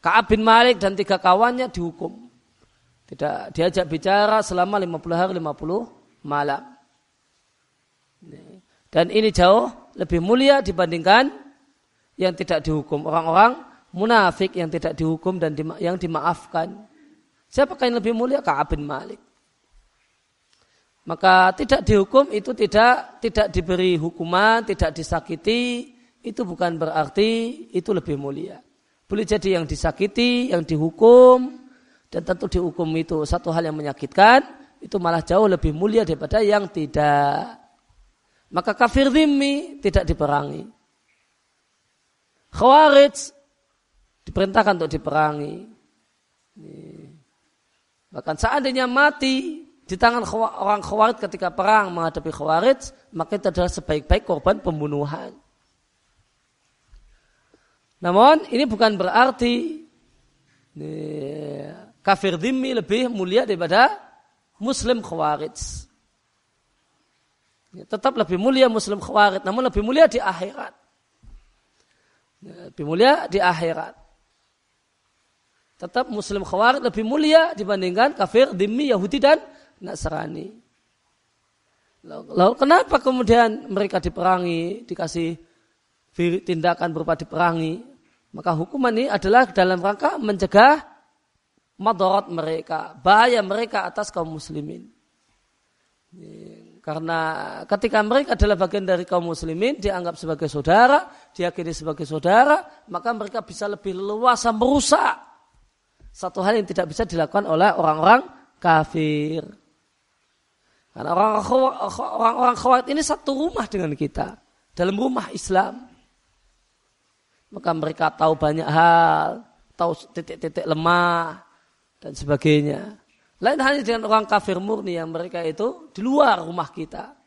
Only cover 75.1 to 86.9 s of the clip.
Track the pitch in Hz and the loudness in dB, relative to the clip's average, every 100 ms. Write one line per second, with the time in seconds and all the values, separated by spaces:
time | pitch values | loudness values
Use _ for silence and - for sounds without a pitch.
75.1 | _ _ _ _ _ _ _ 180 247 170 | _ _ _ _ _ _ _ -8 -6 -6
76.1 | 208 202 202 196 190 226 269 240 196 220 | -8 -6 -8 -6 2 2 2 -2 -4 -4
77.1 | 285 302 311 320 202 196 202 185 180 269 | 0 4 4 4 -4 -4 -4 -2 0 0
78.1 | 285 190 226 262 185 208 233 294 214 190 | 0 0 2 2 0 -2 -2 0 0 0
79.1 | 269 277 311 - - _ _ 175 - 160 | 2 4 4 0 -20 _ _ -16 -10 -8
80.1 | 156 156 156 190 226 _ _ _ _ _ | -6 -8 -10 -14 -20 _ _ _ _ _
81.1 | _ _ _ _ _ _ _ _ _ 170 | _ _ _ _ _ _ _ _ _ -20
82.1 | 151 139 165 185 247 277 349 - 277 262 | -20 -8 2 2 2 4 4 4 0 0
83.1 | 254 214 233 233 220 - 196 202 185 180 | -2 2 4 4 0 -8 -6 -4 -4 -6
84.1 | - 180 185 175 165 170 208 240 175 165 | -2 0 0 -2 -4 -6 -10 -12 -10 -8
85.1 | 175 165 165 _ _ _ _ _ _ _ | -6 -6 -8 _ _ _ _ _ _ _
86.1 | - 175 180 - 170 170 170 175 | -4 -2 -2 -4 -2 0 -2 -4